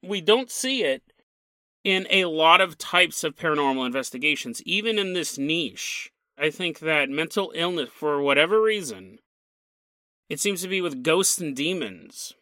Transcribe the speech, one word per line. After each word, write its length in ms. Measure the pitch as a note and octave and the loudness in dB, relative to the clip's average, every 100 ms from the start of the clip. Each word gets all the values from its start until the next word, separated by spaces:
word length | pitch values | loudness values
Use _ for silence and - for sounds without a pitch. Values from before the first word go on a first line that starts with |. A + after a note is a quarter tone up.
We 200 | F3+ G3+ | -4 -4
don't 280 | E3 A3+ B3+ | 4 4 4
see 360 | - C4 C4 | -6 -4 0
it 180 | E3 C3+ _ _ _ _ _ _ _ _ | 0 -2 _ _ _ _ _ _ _ _
in 240 | F#3+ F#3+ F#3+ | 0 0 2
a 180 | F#3+ F3+ | 2 2
lot 340 | D#3 D#3+ F3+ | 4 8 8
of 180 | F#3+ D#3 | 6 0
types 460 | - F3+ F3 - | -2 2 2 0
of 100 | D#3+ | -6
paranormal 500 | C#3+ E3+ D3+ C#3+ C3 | -2 -2 2 2 2
investigations, 760 | B2+ B2+ B2+ C3 D3 D3 - A#2 | -2 -4 -6 -4 -2 -2 -4 -10
even 340 | - F#3 G#3+ G#3+ | -4 -2 0 -2
in 160 | G3 | -2
this 240 | F3+ D3+ - | -4 -6 -4
niche. 720 | C#3 E3 C#3+ - - - - _ _ _ | -2 -2 -4 -8 -10 -8 -12 _ _ _
I 120 | D3+ | -4
think 280 | D3 F3+ D3+ | -2 -6 -6
that 320 | D#3 D3+ C#3 | -2 0 0
mental 400 | C#3 E3 - G3 | -2 -2 -2 -4
illness, 380 | D#3+ E3+ F3 B2 | -2 -2 -2 -6
for 320 | - D3+ D3 | -4 -2 0
whatever 400 | C#3+ C#3 D#3+ G#3+ | 2 2 4 4
reason, 560 | A3 G#3+ F3 G3 F#3 A3 _ _ _ _ _ _ _ _ _ _ _ | 2 0 -4 -12 -16 -20 _ _ _ _ _ _ _ _ _ _ _
it 100 | D3+ | -4
seems 240 | - F#3 | -2 -2
to 60 | F#3 | -2
be 120 | F#3+ | -2
with 220 | F3 C3+ | -2 -4
ghosts 360 | B2+ E3 F#3+ - | 0 2 2 -2
and 180 | E3 C3 | -4 -4
demons. 760 | D3+ F#3 A#2+ F2+ F2+ - - - | -4 -4 -6 -12 -20 -16 -16 -18